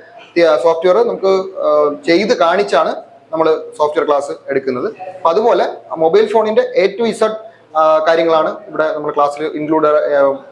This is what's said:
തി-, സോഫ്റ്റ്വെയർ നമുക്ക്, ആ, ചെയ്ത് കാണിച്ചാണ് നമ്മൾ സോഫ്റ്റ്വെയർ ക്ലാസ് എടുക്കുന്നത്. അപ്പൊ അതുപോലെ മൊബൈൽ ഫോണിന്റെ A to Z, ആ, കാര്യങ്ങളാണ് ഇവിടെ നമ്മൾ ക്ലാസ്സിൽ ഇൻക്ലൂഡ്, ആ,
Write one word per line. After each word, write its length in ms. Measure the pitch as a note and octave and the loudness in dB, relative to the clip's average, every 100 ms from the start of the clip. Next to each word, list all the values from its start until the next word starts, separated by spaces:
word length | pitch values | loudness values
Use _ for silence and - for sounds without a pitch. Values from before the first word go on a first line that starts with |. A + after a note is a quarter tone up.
| - - - E3+ | -14 -20 -6 2
തി-, 260 | E3 D3+ | 2 4
സോഫ്റ്റ്വെയർ 440 | E3 D#3+ F3+ F#3+ A#3 | 2 2 2 2 0
നമുക്ക്, 260 | F#3+ F#3+ F#3+ F#3+ - | 0 0 0 -2 -4
ആ, 360 | D#3 D3+ D3 C#3 - | 0 2 0 -2 0
ചെയ്ത് 300 | E3+ G3+ G#3+ | 0 2 0
കാണിച്ചാണ് 600 | E3+ F#3 G3+ F#3 E3+ C4+ - - _ | 2 0 0 0 0 -4 -12 -20 _
നമ്മൾ 300 | D#3+ D#3+ D#3 - - | -2 0 0 -4 -4
സോഫ്റ്റ്വെയർ 300 | D3+ D#3+ D3 | -2 0 0
ക്ലാസ് 240 | C#3+ C#3 D#3+ - | 0 -2 -8 -6
എടുക്കുന്നത്. 440 | C#3 C3 B2+ - - F#3 - | -4 -2 -4 -6 -8 -14 -4
അപ്പൊ 140 | E3 | -2
അതുപോലെ 460 | F3+ A3+ F#3 B3+ - - D#3+ | 0 2 2 0 -6 -12 -2
മൊബൈൽ 300 | E3 G3 A3 | 2 2 2
ഫോണിന്റെ 440 | A3+ G#3+ G#3+ - - | 0 0 0 0 0
A 220 | F#3+ F#3+ | 0 0
to 100 | A#3 | -4
Z, 180 | G3 A3 G#3+ - - _ D#3 | -2 -2 -4 -14 -20 _ 0
ആ, 280 | D#3 D#3 E3 | 2 2 2
കാര്യങ്ങളാണ് 480 | E3 E3 D#3+ E3 - - | 2 2 2 0 -4 -8
ഇവിടെ 240 | D3+ D#3 | -4 -2
നമ്മൾ 180 | D3+ D3+ | -4 -4
ക്ലാസ്സിൽ 340 | D3 D3 D3 | 0 0 -2
ഇൻക്ലൂഡ്, 440 | D#3 D3+ D3+ D#3 D3+ | -6 -6 -2 2 2
ആ, 440 | D3+ D3 C#3+ C#3 C3+ - | 2 2 2 2 0 -6